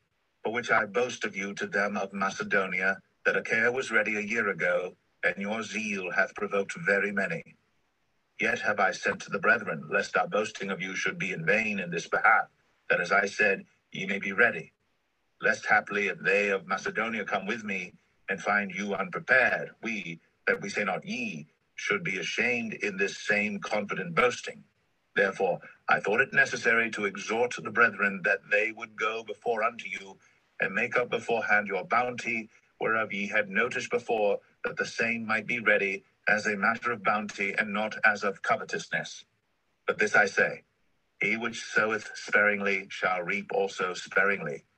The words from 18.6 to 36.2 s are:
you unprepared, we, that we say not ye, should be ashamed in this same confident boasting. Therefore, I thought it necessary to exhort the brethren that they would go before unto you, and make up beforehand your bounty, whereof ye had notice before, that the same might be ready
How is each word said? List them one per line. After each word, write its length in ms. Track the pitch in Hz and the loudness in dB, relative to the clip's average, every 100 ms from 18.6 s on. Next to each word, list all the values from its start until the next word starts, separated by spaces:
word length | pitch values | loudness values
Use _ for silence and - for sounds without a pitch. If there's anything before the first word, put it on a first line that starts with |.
| 101 | 0
you 220 | 92 101 | -4 -4
unprepared, 800 | 95 92 85 - 127 120 - - - | -2 -4 -6 2 4 4 2 -4 -8
we, 380 | 120 107 87 82 _ _ - | -6 -6 -8 -12 _ _ -2
that 140 | 95 | -2
we 80 | 98 | -2
say 160 | 104 104 | -4 -2
not 200 | 87 190 | -4 -6
ye, 420 | 127 120 80 76 _ _ - | -6 -6 -8 -14 _ _ -8
should 280 | - 104 - | -2 -2 -2
be 140 | 95 | -4
ashamed 540 | - - 117 120 113 98 | -4 -2 0 0 -4 -4
in 200 | 104 95 | -4 -2
this 220 | 98 - | -2 -2
same 420 | - 104 104 101 | 0 0 0 -2
confident 560 | - 107 101 95 95 165 | -4 -4 -2 -6 -2 2
boasting. 480 | 247 240 - - - _ _ _ _ | 2 0 -8 -14 -20 _ _ _ _
Therefore, 460 | - 98 95 95 82 - - - | 0 2 2 0 0 -6 -12 0
I 100 | 90 | 0
thought 220 | 98 110 | 2 2
it 100 | 131 | 4
necessary 580 | 113 - 123 117 113 113 | 4 2 2 2 4 2
to 120 | 110 | 0
exhort 500 | 101 98 - 110 123 - | -2 -4 -2 0 0 0
the 80 | 113 | -2
brethren 520 | 107 117 98 101 98 | 4 4 4 0 2
that 260 | 87 98 - | 2 0 2
they 220 | 104 110 | 2 2
would 240 | 110 113 107 | -2 -12 -4
go 300 | 110 113 107 | -2 -2 -6
before 360 | 104 120 113 | -6 -2 0
unto 280 | 113 117 101 | 0 -2 -8
you, 280 | 95 98 95 _ _ _ - | -10 -12 -18 _ _ _ -6
and 120 | - | -2
make 220 | 98 120 127 | 0 0 0
up 140 | 120 | 0
beforehand 580 | 117 117 113 107 104 101 | -2 0 0 4 2 2
your 160 | 95 | -2
bounty, 640 | 90 - 123 120 117 117 110 _ _ _ | 0 2 2 -2 -4 -6 -6 _ _ _
whereof 320 | 104 110 107 | 0 0 0
ye 160 | 101 101 | -4 -2
had 220 | 107 101 | -2 0
notice 400 | 95 120 123 117 | 0 0 -2 -2
before, 500 | 120 117 117 101 98 - _ | -2 0 2 2 2 -4 _
that 140 | 120 - | -6 -4
the 80 | 131 | -4
same 420 | - 117 117 110 | -2 -2 -2 -2
might 200 | 110 104 | -2 -2
be 120 | 120 | -2
ready 460 | 107 104 98 98 - _ | 2 4 2 -4 -10 _